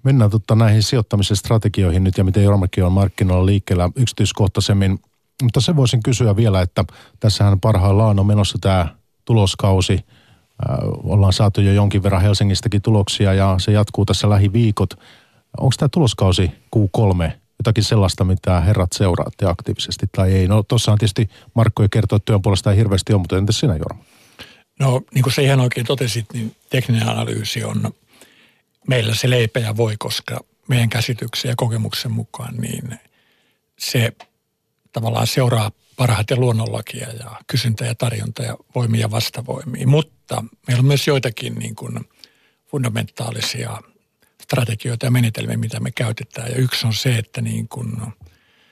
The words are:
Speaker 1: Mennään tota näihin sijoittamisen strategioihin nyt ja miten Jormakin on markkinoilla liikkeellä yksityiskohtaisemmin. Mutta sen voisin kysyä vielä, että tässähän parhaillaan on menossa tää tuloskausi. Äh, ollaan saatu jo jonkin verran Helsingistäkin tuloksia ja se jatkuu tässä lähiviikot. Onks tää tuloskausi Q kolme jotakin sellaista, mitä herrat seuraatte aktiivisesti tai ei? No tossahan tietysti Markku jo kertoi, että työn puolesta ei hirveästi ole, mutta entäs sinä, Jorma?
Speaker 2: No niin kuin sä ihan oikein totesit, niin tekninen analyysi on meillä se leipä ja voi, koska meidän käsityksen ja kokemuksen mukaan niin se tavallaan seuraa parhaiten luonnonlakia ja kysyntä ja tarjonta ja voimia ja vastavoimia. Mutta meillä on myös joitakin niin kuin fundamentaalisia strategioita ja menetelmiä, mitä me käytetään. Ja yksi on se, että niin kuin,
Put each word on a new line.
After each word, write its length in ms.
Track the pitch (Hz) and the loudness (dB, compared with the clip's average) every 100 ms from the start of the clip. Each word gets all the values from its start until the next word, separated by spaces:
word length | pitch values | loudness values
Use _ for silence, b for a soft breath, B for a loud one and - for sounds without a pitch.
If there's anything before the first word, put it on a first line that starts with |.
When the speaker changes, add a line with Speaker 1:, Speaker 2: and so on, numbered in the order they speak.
Speaker 1:
Mennään 280 | 135 135 104 | 4 4 4
tota 240 | 104 - | 2 2
näihin 280 | 110 113 107 | 2 4 4
sijoittamisen 540 | 107 131 104 104 98 98 | 2 0 0 -2 0 -2
strategioihin 680 | - 113 101 92 92 87 | 0 0 0 0 2 2
nyt 140 | 95 92 | 2 2
ja 60 | |
miten 200 | 95 98 | 0 4
Jormakin 400 | 101 101 92 - | 4 4 0 0
on 80 | 90 | 2
markkinoilla 540 | 95 95 - 95 92 92 | 2 0 0 2 2 4
liikkeellä 440 | 101 - 90 87 - | 2 0 0 0 0
yksityiskohtaisemmin. 1000 | 120 - 107 - 95 - - 101 95 95 _ _ _ _ | -2 0 -2 0 0 0 0 2 2 0 _ _ _ _
Mutta 180 | 123 143 | 0 0
sen 160 | 131 160 | 2 2
voisin 260 | 123 123 | 2 2
kysyä 340 | 120 117 120 98 | 0 2 2 4
vielä, 240 | 113 92 | 2 2
että 240 | 87 - 92 B B B | 0 -2 -4 B B B
tässähän 400 | 107 - 101 95 | 0 2 2 4
parhaillaan 580 | 110 98 98 98 110 98 | 2 2 4 4 4 4
on 80 | 101 | 4
menossa 320 | 104 98 - | 2 2 0
tää 340 | 98 95 80 - _ _ | 0 2 0 -6 _ _
tuloskausi. 680 | - 113 95 - 101 95 92 | 0 2 2 2 2 2 2
Äh, 840 | 95 - _ _ _ _ _ - - | 0 -2 _ _ _ _ _ -4 -4
ollaan 500 | - - 90 101 98 | -4 -6 0 2 4
saatu 280 | 92 107 98 | 4 2 2
jo 120 | 98 | 2
jonkin 300 | 98 104 98 | 4 2 2
verran 200 | 95 95 | 0 2
Helsingistäkin 600 | 98 98 101 92 - 101 | 2 2 2 0 0 -2
tuloksia 520 | 117 110 95 - 101 | 2 2 0 0 2
ja 200 | 95 98 92 | 4 2 2
se 140 | - | 2
jatkuu 320 | 104 104 - | 2 2 0
tässä 260 | 98 98 104 | 0 2 2
lähiviikot. 600 | 107 101 107 113 101 95 - B B B B _ - | 4 4 4 2 2 -2 -4 B B B B _ -2
Onks 160 | 139 - | 0 2
tää 120 | 147 | 0
tuloskausi 600 | - 123 - 95 87 87 | 2 0 2 2 2 0
Q 300 | - _ 113 101 | -4 _ 0 0
kolme 480 | - 107 90 82 - _ _ | 2 2 2 0 -4 _ _
jotakin 260 | 113 110 | 0 0
sellaista, 400 | 101 110 95 - | 2 2 2 2
mitä 360 | 92 92 - 90 | 0 0 2 2
herrat 320 | 82 90 87 | 2 2 0
seuraatte 540 | - 98 82 - - 95 | 0 0 0 -4 -2 -2
aktiivisesti 600 | 85 - 92 - - 104 | -2 -4 -6 -6 -4 -4
tai 200 | - 95 | 0 2
ei? 160 | 95 92 | 2 4
No 140 | 107 | 2
tossahan 360 | 104 120 - 104 | 2 0 2 2
tietysti 320 | 107 - 104 B B | 2 0 -4 B B
Markku 280 | 123 107 - | 0 0 2
jo 60 | 101 | 2
kertoi, 280 | 113 - 101 | 2 0 0
että 80 | |
työn 180 | - 107 | 2 0
puolesta 280 | 98 95 - | 2 0 2
ei 60 | 98 | 2
hirveästi 360 | 104 95 - | 2 0 2
ole, 80 | 104 | 0
mutta 180 | 85 92 | 2 0
entäs 220 | 101 107 | 0 0
sinä, 160 | 147 80 | 0 0
Jorma? 280 | - - B B B B B B B _ | -4 -10 B B B B B B B _
Speaker 2:
No 220 | 135 127 - | 0 0 -2
niin 80 | - | -2
kuin 100 | 127 | 0
sä 100 | 123 | 2
ihan 180 | 139 135 | 2 2
oikein 260 | 123 123 117 | 2 -2 -4
totesit, 400 | 131 - 110 107 | -2 -2 -4 -8
niin 240 | 117 113 - _ | -8 -8 -10 _
tekninen 380 | 131 123 113 113 | -4 0 0 0
analyysi 560 | 113 113 110 107 117 | -4 -4 -6 -6 -6
on 280 | 107 104 104 - _ b b b b b b _ - | -6 -4 -6 -8 _ b b b b b b _ -2
meillä 260 | 127 110 | -2 0
se 160 | 110 127 | -2 0
leipä 300 | 123 113 127 | 0 0 -2
ja 160 | 110 107 | -4 -2
voi, 180 | 113 107 | -2 -2
koska 420 | 120 - - - - _ - | -8 -8 -8 -12 -14 _ -2
meidän 200 | 123 117 | 0 0
käsityksen 600 | 117 113 113 120 - 123 | -2 -4 -6 -8 -8 -4
ja 60 | 120 | -2
kokemuksen 560 | 117 113 107 - - | -2 -2 -6 -6 -6
mukaan 440 | 113 113 - 120 117 | -6 -8 -12 -12 -8
niin 420 | - - 120 113 _ _ _ _ _ _ _ _ | -8 -8 -12 -16 _ _ _ _ _ _ _ _
se 340 | - 123 117 - - _ _ _ _ _ _ | -4 -2 -2 -4 -20 _ _ _ _ _ _
tavallaan 340 | - 113 110 117 | -6 -4 -2 -2
seuraa 440 | - 127 113 107 - _ - | 0 0 0 -2 -8 _ -4
parhaiten 440 | 127 104 107 127 | 0 0 -2 0
luonnonlakia 720 | 127 110 110 110 - 123 - | 0 0 -4 -8 -10 -14 -14
ja 280 | 113 117 110 - | -14 -16 -18 -6
kysyntä 380 | 127 120 107 | -4 -2 -4
ja 100 | 120 | -6
tarjonta 480 | 117 123 110 107 113 | -4 -4 -4 -8 -8
ja 140 | 117 - _ | -10 -10 _
voimia 260 | 127 120 113 | -4 -2 0
ja 100 | 107 | -2
vastavoimia. 760 | 110 117 - 120 - 151 123 131 | -4 -6 -8 -10 -10 -10 -4 2
Mutta 580 | 147 - _ _ - - _ - | 2 0 _ _ -8 -8 _ -4
meillä 140 | 123 | 2
on 60 | 135 | 2
myös 200 | 143 - | 2 0
joitakin 480 | 139 123 107 123 | -2 -2 -8 -10
niin 220 | 113 117 110 | -10 -12 -12
kuin 320 | 120 117 - b b b b b _ | -12 -12 -14 b b b b b _
fundamentaalisia 1120 | 143 120 110 - - 117 113 110 123 113 110 _ _ _ _ _ _ | -6 -4 -4 -8 -8 -10 -6 -8 -8 -10 -12 _ _ _ _ _ _
strategioita 640 | - 131 117 110 123 117 131 | -8 -4 -4 -4 -6 -6 0
ja 40 | |
menetelmiä, 460 | 123 120 110 117 117 | 2 0 -2 -6 -6
mitä 240 | 113 117 | -6 -6
me 100 | 123 | -8
käytetään. 600 | - 117 110 117 - 117 | -6 -6 -6 -10 -12 -8
Ja 60 | 123 | -2
yksi 300 | 127 - 120 | -2 -2 -4
on 80 | |
se, 240 | 107 135 117 | -2 -2 -2
että 220 | 110 - | -4 -8
niin 280 | 113 110 113 | -6 -6 -8
kuin, 280 | - 117 113 110 - b b b b b | -10 -10 -8 -10 -14 b b b b b